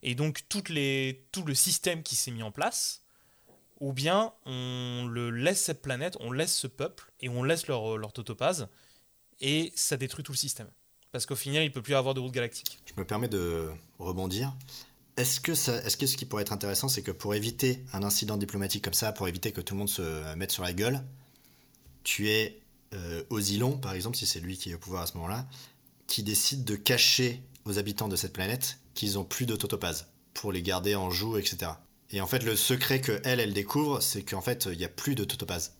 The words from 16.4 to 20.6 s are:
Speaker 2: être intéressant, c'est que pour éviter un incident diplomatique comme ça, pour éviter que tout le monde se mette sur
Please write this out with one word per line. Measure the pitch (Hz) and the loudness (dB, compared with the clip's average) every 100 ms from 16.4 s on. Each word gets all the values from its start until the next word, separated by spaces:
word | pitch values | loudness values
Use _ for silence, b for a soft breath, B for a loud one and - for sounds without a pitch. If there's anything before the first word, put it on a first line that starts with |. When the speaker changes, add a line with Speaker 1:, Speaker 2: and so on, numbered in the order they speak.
Speaker 2:
être | 101 | 0
intéressant, | 101 101 95 135 | 0 0 0 2
c'est | 131 | 0
que | 98 | -2
pour | 90 101 | -4 0
éviter | 104 110 120 131 127 - | 0 0 2 2 2 -4
un | 98 | -2
incident | 101 101 107 107 | 2 2 0 0
diplomatique | 101 104 98 101 | -2 -2 -2 0
comme | - | 0
ça, | - 110 | 0 0
pour | 92 95 | -2 -2
éviter | 87 110 | -2 -4
que | 92 | -4
tout | 87 | -6
le | 98 | -4
monde | 101 | -2
se | - 85 78 78 | -2 -2 -4 -6
mette | 80 92 | -6 -2
sur | - | -2